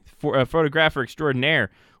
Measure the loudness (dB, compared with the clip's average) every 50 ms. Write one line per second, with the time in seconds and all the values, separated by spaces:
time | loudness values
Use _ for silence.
0 | _ -20 -16 -6 -4 -2 2 2 0 2 2 0 0 2 2 2 2 2 2 -2
1 | -6 -6 -6 -4 -4 -2 -2 0 0 0 0 0 0 -2 _ _ _ _ _ _